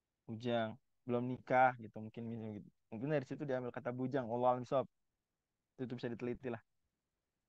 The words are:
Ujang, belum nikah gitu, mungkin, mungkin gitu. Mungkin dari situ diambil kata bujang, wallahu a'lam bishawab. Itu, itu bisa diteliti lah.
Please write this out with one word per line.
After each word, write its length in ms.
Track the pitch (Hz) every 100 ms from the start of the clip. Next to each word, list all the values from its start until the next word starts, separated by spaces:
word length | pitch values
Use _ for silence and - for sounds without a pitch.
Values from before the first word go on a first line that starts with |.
| _ _ -
Ujang, 380 | 113 120 117 110 127 _ _
belum 320 | 123 120 123
nikah 400 | 123 - 127 131 123
gitu, 160 | 107 110
mungkin, 240 | 110 120 113
mungkin 320 | 117 110 104
gitu. 60 | - _ -
Mungkin 200 | 110 139
dari 140 | 147 131
situ 160 | 139
diambil 240 | 151 127 123
kata 160 | 123 123
bujang, 380 | 123 131 135 113
wallahu 260 | 120 123 127
a'lam 60 |
bishawab. 220 | 123 135 107 _ _ _ _ _ _ _ _ -
Itu, 140 | 127
itu 40 | 123
bisa 100 | 123
diteliti 400 | 110 123 123 127
lah. 140 | 113 - _ _ _ _ _ _ _